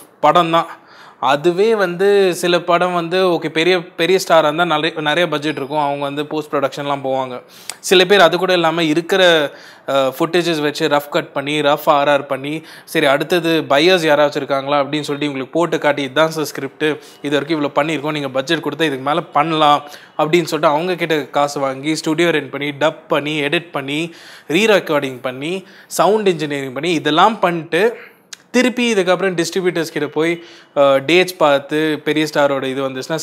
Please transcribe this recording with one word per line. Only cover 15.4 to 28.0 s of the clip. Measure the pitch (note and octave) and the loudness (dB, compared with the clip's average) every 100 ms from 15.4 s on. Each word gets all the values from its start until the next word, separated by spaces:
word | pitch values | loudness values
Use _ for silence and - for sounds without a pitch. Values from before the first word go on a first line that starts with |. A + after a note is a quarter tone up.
| B2+ | -6
போட்டு | E3 E3+ D#3+ | -2 -2 0
காட்டி, | D3 C#3 | 0 -2
"இதுதான் | C3+ C3+ D#3+ | -2 0 0
சார் | D#3 | 0
ஸ்கிரிப்ட், | C#3+ D3+ C3+ - D3+ D3 - - | -6 -6 -10 -4 -4 -4 -10 -12
இது | C#3+ C#3+ | -2 -2
வரைக்கும் | C#3 D#3+ | 0 -2
இவ்வளோ | C#3+ D3+ | 0 0
பண்ணியிருக்கோம், | D3+ D3+ D3 | -2 -2 -4
நீங்க | D3+ C#3 | -6 -4
பட்ஜெட் | C3+ C#3 D#3+ | -4 -2 -2
கொடுத்தா | D3+ C#3 | -2 -2
இதுக்கு | D#3+ C3+ | -2 -2
மேல | C3+ E3 | -2 -2
பண்ணலாம்" | - C#3+ D#3+ D#3 D3 C#3+ - - - - | -2 -2 0 2 4 2 0 -16 -12 -4
அப்படின்னு | D#3 F3 | 2 2
சொல்லிட்டு | D#3+ D#3 D#3+ | 0 0 2
அவங்க | D3 F3+ | 0 -2
கிட்ட | C3 E3 D#3 | -4 -2 -2
காசு | C3 C#3+ C#3+ D3+ | -2 -2 -2 -2
வாங்கி, | C3+ C3+ D3 | -4 -4 -4
ஸ்டுடியோ | D#3 E3 D#3 E3+ | -4 -2 0 2
ரெண்ட் | D#3 C3 | 0 -4
பண்ணி, | C#3 D3 | -8 -8
டப் | C#3+ D3+ D#3 - | -2 -2 -2 -4
பண்ணி, | D#3 D3 D#3 | -2 -2 -4
எடிட் | C#3+ E3+ E3+ | -2 -2 -4
பண்ணி, | D3 C3+ D3 E3+ - - - - | -8 -6 -6 -6 -10 -20 -20 -2
ரீரெக்கார்டிங் | E3 A3 F#3+ - D3 C3+ B2+ | 0 4 2 2 -2 -2 -6
பண்ணி, | C3 C3 D3+ F#3+ - - - | -8 -8 -8 -8 -10 -20 -8
சவுண்ட் | - E3 G#3+ G3 | 0 2 2 0
இன்ஜினியரிங் | E3 D3+ C#3+ C3+ | 0 -4 -4 -6
பண்ணி, | B2+ D3 | -6 -2
இதெல்லாம் | D#3 C#3+ D#3 G#3 A3+ | -2 0 4 2 2
பண்ணிட்டு | F3+ E3+ D3 D#3+ A3+ A3+ | -2 -2 -2 0 0 -2